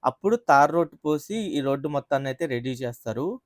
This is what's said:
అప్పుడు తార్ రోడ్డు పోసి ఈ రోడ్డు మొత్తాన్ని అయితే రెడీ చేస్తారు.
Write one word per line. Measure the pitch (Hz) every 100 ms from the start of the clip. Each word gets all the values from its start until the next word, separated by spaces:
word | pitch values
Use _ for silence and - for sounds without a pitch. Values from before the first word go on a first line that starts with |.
అప్పుడు | 127 - 196 233
తార్ | - 143 147
రోడ్డు | 165 165 -
పోసి | 151 151 - 214 202
ఈ | 143
రోడ్డు | 135 139 147
మొత్తాన్ని | 147 - 139 139
అయితే | 131 165
రెడీ | 123 123
చేస్తారు. | 123 127 120 113 110 156 247